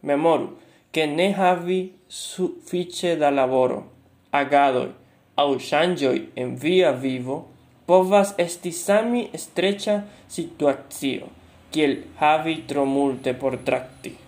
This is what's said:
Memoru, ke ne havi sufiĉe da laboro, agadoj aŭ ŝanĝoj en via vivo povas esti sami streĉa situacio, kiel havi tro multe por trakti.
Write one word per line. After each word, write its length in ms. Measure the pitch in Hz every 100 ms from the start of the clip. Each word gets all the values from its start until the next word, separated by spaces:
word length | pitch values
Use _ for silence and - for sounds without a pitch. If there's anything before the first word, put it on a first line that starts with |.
Memoru, 480 | 147 143 165 151 - - - _ _
ke 140 | - 151
ne 240 | 151 185
havi 480 | 196 185 180 175 185 185 - _
sufiĉe 1080 | - - - 180 - - 180 175 - 180 165
da 160 | 147
laboro, 480 | 139 127 131 127 - - _ _ _ _
agadoj 560 | 147 139 143 139 127 123 - _ _ _ -
aŭ 100 | 143 -
ŝanĝoj 640 | - 147 175 170 139 131 -
en 180 | - 123 123
via 360 | 143 185 175
vivo 480 | 127 135 127 127 143 - - _ _ -
povas 460 | 185 185 202 196 -
esti 340 | 175 - 180
sami 520 | 160 - 208 226 240 -
streĉa 640 | - - - 185 202 214 208 202 - -
situacio, 1040 | - 165 - 147 135 - - 139 123 - - - - _
kiel 260 | 151 147 - - -
havi 400 | 151 156 160 156
tro 240 | - 143 139
multe 480 | 139 139 127 131
por 240 | 123 135 127
trakti. 560 | 131 127 - - - -